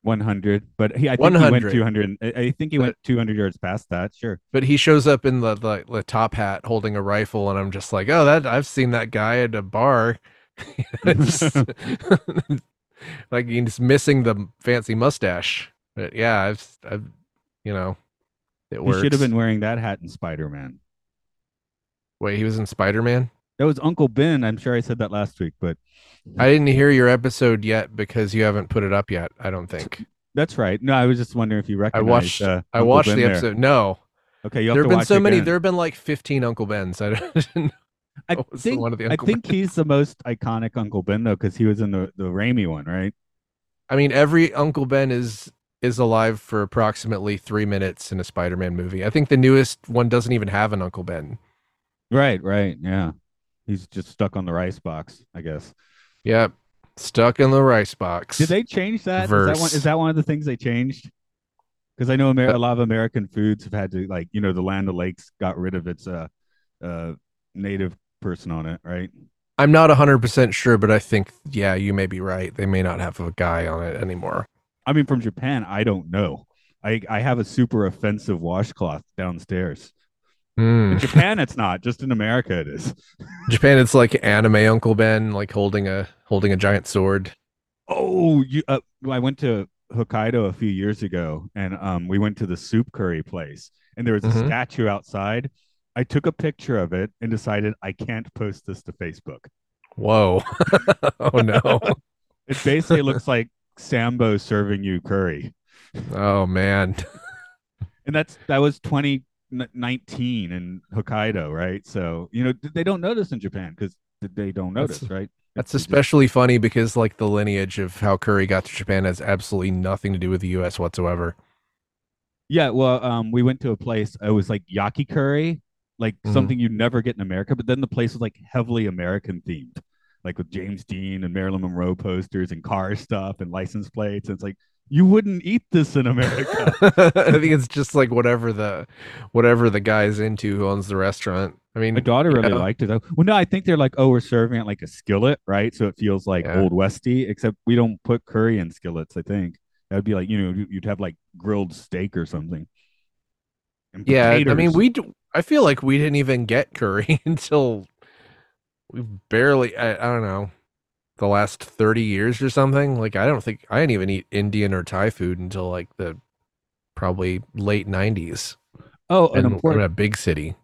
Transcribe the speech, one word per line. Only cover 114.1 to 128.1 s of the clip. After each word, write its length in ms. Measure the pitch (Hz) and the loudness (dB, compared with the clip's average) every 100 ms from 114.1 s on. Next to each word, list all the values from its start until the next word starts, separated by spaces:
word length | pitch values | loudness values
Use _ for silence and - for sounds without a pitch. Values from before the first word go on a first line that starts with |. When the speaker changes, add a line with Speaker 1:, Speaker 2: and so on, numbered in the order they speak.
| _ | _
Speaker 1:
th-, 120 | 98 | -12
they 160 | 92 101 | -8 -8
don't 220 | 95 92 | -6 -6
Speaker 2:
That's, 260 | 104 143 - | -4 -6 -6
Speaker 1:
notice, 100 | 117 | -10
right? 200 | 95 101 _ _ | -10 -10 _ _
Speaker 2:
that's 160 | - 127 | -12 -6
Speaker 1:
They 80 | 139 | -6
just 80 | - | 0
Speaker 2:
especially 380 | 143 135 151 135 | 2 4 4 4
funny 320 | 131 123 123 | 4 4 4
because, 380 | 110 127 113 120 | 2 0 0 0
like, 200 | 110 - | 0 0
the 100 | 107 | -2
lineage 500 | 104 104 98 95 98 | 0 0 -2 -4 -6
of 220 | 92 - | -8 -2
how 160 | 104 95 | 0 0
curry 300 | - 101 95 | 2 2 2
got 180 | 95 | 0
to 100 | - | -2
Japan 300 | - 101 98 | -12 -2 0
has 160 | 95 87 | 0 -2
absolutely 500 | - 98 - 101 95 | -2 -2 -2 -4 -2
nothing 420 | 92 92 95 98 | -2 -2 -2 -4
to 60 | 95 | -2
do 100 | 90 | -2
with 120 | 92 | -2
the 80 | 92 | -2
U 160 | 92 | -2
S 140 | 87 85 | -4 -4
whatsoever. 560 | 87 - 87 87 85 - _ _ _ _ _ _ _ _ _ _ _ | -6 -2 -2 -2 -4 -8 _ _ _ _ _ _ _ _ _ _ _
Speaker 1:
Yeah, 220 | 156 139 | 2 2
well, 320 | 120 131 127 | 2 2 2
um, 260 | 123 117 110 | 0 -4 -2
we 120 | 120 | 2
went 180 | 123 131 | 2 0
to 100 | 127 | -4
a 60 | 107 | -4
place, 400 | 123 110 107 - | -4 -4 -4 -6
it 100 | 104 | 0
was, 200 | 107 95 | 0 0
like, 120 | 107 87 | -6 _
yaki 340 | 95 101 - 143 | -4 -4 -4 -4
curry, 540 | 156 139 143 160 165 _ _ _ _ | -2 0 0 -2 -6 _ _ _ _
like, 160 | 113 101 | -6 -4
Speaker 2:
Mm-hmm. 160 | 107 | -2
Speaker 1:
something 260 | 104 98 127 | 0 0 0
you'd 140 | 117 | -2
never 280 | 110 117 123 | 0 0 0
get 140 | 117 110 | -2 -6
in 60 | |
America, 340 | 95 92 98 123 | -6 -6 -4 -4
but 100 | 117 | -2
then 140 | 127 | -2
the 60 | 131 | -2
place 260 | - 117 | -2 -4